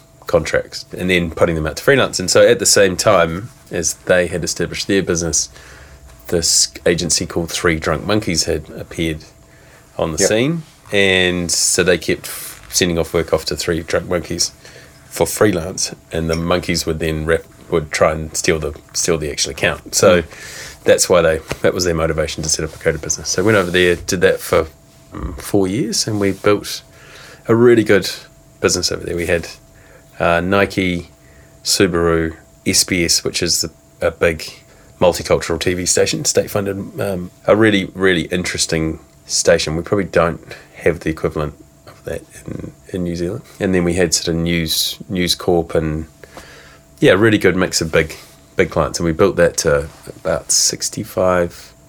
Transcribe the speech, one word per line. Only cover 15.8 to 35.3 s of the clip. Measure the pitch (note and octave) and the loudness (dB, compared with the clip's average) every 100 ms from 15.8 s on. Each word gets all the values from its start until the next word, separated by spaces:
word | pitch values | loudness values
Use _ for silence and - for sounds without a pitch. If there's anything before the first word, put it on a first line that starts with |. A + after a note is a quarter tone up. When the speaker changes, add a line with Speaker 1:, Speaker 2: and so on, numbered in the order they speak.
| - - - | -8 -8 -10
Speaker 1:
and | E2 E2 | -4 -2
the | E2 | -2
monkeys | E2+ F2+ E2+ E2+ - | 0 0 0 -4 -4
would | D#2 | -4
then | E2 D#2 | -4 -2
rep-, | D#2 D#2+ - - - | 0 -2 -2 -20 -4
would | E2+ D2+ | -2 -2
try | - F2 | 0 0
and | D#2 D#2 - | 0 -6 -4
steal | - E2 | -2 -2
the, | D2+ - - | -2 -10 -10
steal | - - E2 | -6 -2 -2
the | D2+ | -2
actual | C#2 - | -4 -6
account. | C#2 F2 D2+ - | -2 -4 -4 -6
So | - G2+ F2+ | 2 4 4
Speaker 2:
Mm. | D#2+ - - - - - | 2 -8 -16 -16 -16 -4
Speaker 1:
that's | - G2+ - | 2 2 4
why | F2+ | 4
they, | E2 D#2+ - - | 4 0 -4 -4
that | - | -2
was | - | 0
their | F2+ | 0
motivation | D#2+ D#2+ D#2 D2+ - | 0 0 -2 -4 -6
to | D#2 | -4
set | - | -4
up | D#2 | -6
a | - | -6
creative | - D2+ | -4 -4
business. | D2 - D2+ | -4 -8 -6
So | - | -2
I | G2 | 2
went | G#2+ | 2
over | F2+ | 2
there, | F2 F2+ E2 | 2 2 2
did | - F#2+ | -2 0
that | F#2 C#2+ | 2 2
for, | - F2+ D#2+ - - - - | 0 0 0 -6 -20 -20 -18
um, | F2+ - C#2 | -12 -10 -10
four | - G2+ F#2+ | -2 0 2
years, | G2+ G3+ G#3 - | 0 -2 -4 -4
and | G#2+ | -2
we | G2 | -2
built | F#2+ G2+ G#2 - - - - - - - - - | 0 2 0 0 -12 -14 -20 -20 -20 -20 -8 0
a | |
really | A#2 B2 A#2+ | 6 8 8
good | G#2 G#2 F2 - - - _ - | 6 4 2 -8 -16 -20 _ -2
business | G2 F2+ F2 | 0 0 -2
over | F2+ | -4
there. | - E2+ | -6 -4
We | E2+ | 0
had, | F2 E2 - - - - - - - | -2 -2 -14 -20 -20 -20 -20 -16 -2
uh, | E2+ E2+ | 2 2
Nike, | F2 G2 G2 G2 F#2 F2 E2+ - - - - - | 2 2 2 0 -2 -2 -8 -18 -20 -20 -20 -12
Subaru, | - - G2 E2+ E2+ E2 E2 D#2+ - _ - | -2 2 2 2 2 2 0 -6 -18 _ -2
S | F#2 | 0
B | - F#2 | 0 0
S, | E2+ - | 0 0
which | - - | -2 -4
is | F2 - | -2 -2
the, | E2 - _ - | -4 -10 _ -4
a | F2 | -4
big | E2 F2 D#2 - - - - - - | 0 0 0 -8 -18 -20 -20 -20 0
multicultural | F2+ E2+ - | 2 2 0